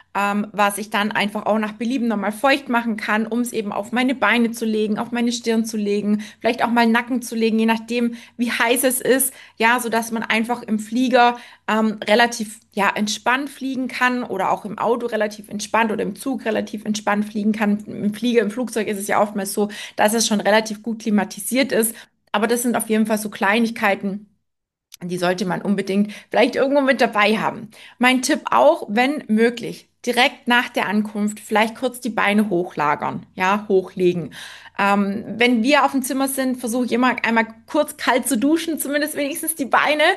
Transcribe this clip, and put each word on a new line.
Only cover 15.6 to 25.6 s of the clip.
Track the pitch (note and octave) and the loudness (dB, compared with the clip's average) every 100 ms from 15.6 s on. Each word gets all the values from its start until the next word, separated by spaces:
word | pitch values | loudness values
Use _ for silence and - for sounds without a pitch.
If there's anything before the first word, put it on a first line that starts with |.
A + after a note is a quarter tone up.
| - A3 A3+ | -2 0 2
oder | G#3 | 0
im | F#3 G3 | -4 -4
Zug | C4+ A#3 | -6 -4
relativ | A3+ G#3+ G#3 G#3 G#3+ | -2 -4 -4 -8 -6
entspannt | G#3 - G#3 G#3 | -4 0 -2 -2
fliegen | G#3+ G#3+ | -2 -2
kann. | G#3+ G#3 G#3 | 0 0 0
Im | - - G#3 | -4 -4 -4
Flieger, | G#3 B3 A#3 | -2 0 2
im | G#3 | 0
Flugzeug | B3+ A#3+ A3+ G#3+ | -4 -4 -4 -4
ist | G3+ | -4
es | G3+ | -2
ja | G3 | 0
oftmals | G#3 G#3 G3 | 0 -2 -4
so, | - G#3 - - | -2 -4 -4 -12
dass | - G#3+ | 0 2
es | A3+ A3 | 2 0
schon | G#3 | 2
relativ | G3 A3 A3 G#3 | 4 2 2 -8
gut | A#3 A3+ | -8 -6
klimatisiert | A3+ G#3 F#3+ - - B3+ C4+ | 0 0 0 -6 -4 0 0
ist, | A3 A3 - - _ - | 0 0 -4 -20 _ -4
aber | G#3 A3 | -2 0
das | A#3+ | 0
sind | A#3+ A3+ | 0 -2
auf | - | 0
jeden | A3 A3 | 2 2
Fall | G#3 | 0
so | G#3+ | -2
Kleinigkeiten, | - G3 A3+ A3+ A#3 G#3+ G3 G3+ G3+ - _ _ _ _ _ _ - | -2 0 2 0 0 0 0 -2 -6 -12 _ _ _ _ _ _ -14
die | F3 F3 | -8 -2
sollte | F3 F#3 | 0 0
man | F#3 E3+ | -2 -2